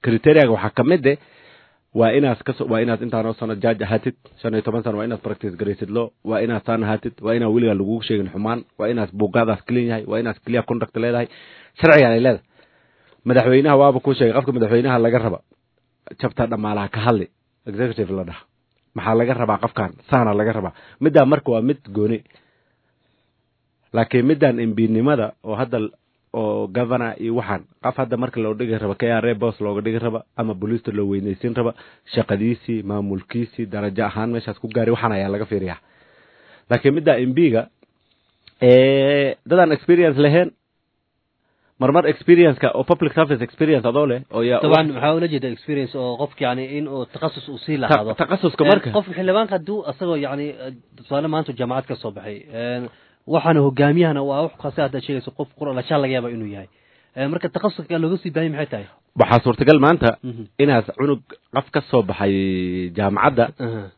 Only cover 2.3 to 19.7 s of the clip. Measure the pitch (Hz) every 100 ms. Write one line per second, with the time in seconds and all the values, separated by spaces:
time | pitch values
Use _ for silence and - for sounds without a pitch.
2.3 | 113 - - 135 113 120 113 117 113 113
3.3 | 110 113 104 113 110 101 110 127 - _
4.3 | _ 117 110 104 110 113 104 113 110 110
5.3 | 104 104 87 104 98 90 107 117 _ -
6.3 | 110 113 117 - 113 107 107 120 - 107
7.3 | 117 117 113 117 101 98 113 107 110 95
8.3 | 92 107 117 - _ 107 120 101 95 104
9.3 | 120 113 104 - 123 120 113 107 107 117
10.3 | 104 - 120 - 120 113 - 117 120 120
11.3 | - - - - - 165 147 127 117 127
12.3 | 107 _ _ _ _ _ _ _ _ -
13.3 | 127 123 131 147 139 143 127 143 131 120
14.3 | 113 131 123 110 117 131 123 113 120 113
15.3 | 87 _ _ _ _ _ _ - - 123
16.3 | - 117 113 107 104 101 110 110 113 87
17.3 | _ _ _ - 101 123 113 98 95 87
18.3 | 85 _ _ _ _ _ - - 113 117
19.3 | 123 113 104 117